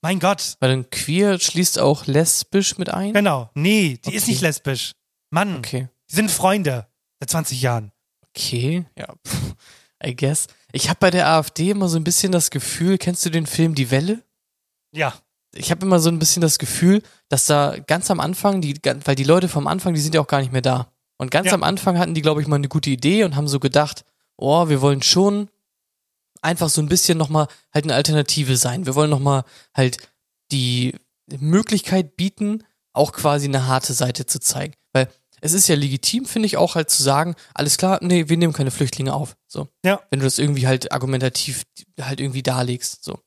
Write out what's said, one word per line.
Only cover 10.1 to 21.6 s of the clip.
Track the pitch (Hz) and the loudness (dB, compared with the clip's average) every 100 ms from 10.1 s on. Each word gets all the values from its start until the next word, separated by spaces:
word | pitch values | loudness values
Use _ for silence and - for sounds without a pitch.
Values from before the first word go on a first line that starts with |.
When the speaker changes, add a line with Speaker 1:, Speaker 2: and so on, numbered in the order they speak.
| 123 | -2
Speaker 2:
guess. | 139 151 - _ _ | -2 -2 -4 _ _
Ich | - - | -6 -4
hab | 175 | 2
bei | 185 | 2
der | 180 147 | 4 4
A | 160 | 2
F | 151 | 0
D | - 175 | -2 -2
immer | 202 185 | 0 0
so | 165 | 0
ein | |
bisschen | 160 170 190 | 0 0 2
das | 180 - | 0 0
Gefühl, | 139 - - 170 190 | -4 -6 -2 0 2
kennst | - 175 175 | 0 -2 -2
du | |
den | 165 151 | -2 -2
Film | - 165 | 0 0
Die | 147 123 | 2 0
Welle? | 135 170 226 _ _ _ _ _ _ _ | 0 0 -4 _ _ _ _ _ _ _
Speaker 1:
Ja. | 151 143 - _ _ _ | -4 -4 -4 _ _ _
Speaker 2:
Ich | - - | -10 -4
hab | 170 | -2
immer | 190 180 | 2 4
so | 160 | 4
ein | 170 | 2
bisschen | 160 - | 0 2
das | 165 - | 2 0
Gefühl, | 135 - 175 202 - _ _ | -4 2 4 4 2 _ _
dass | 135 - | -2 2
da | 147 143 - | 2 2 -2
ganz | 147 160 - | -2 -2 0
am | 175 | -2
Anfang, | 147 180 202 196 | -2 0 0 0
die, | 151 | -2
gan-, | 143 135 131 | -2 -2 -2
weil | - 135 | -2 0
die | |
Leute | 135 170 180 | 4 4 4
vom | 151 143 | -2 -2
Anfang, | 180 185 | -2 -2
die | 160 | 0
sind | 147 | 0
ja | 156 | 0
auch | 143 | 2
gar | 143 | 0
nicht | 135 | 0
mehr | 131 | 0
da. | 127 127 123 _ _ _ | 0 -2 -4 _ _ _
Und | 131 | -2
ganz | 147 185 | 0 2
Speaker 1:
Ja. | |
Speaker 2:
am | 190 | 2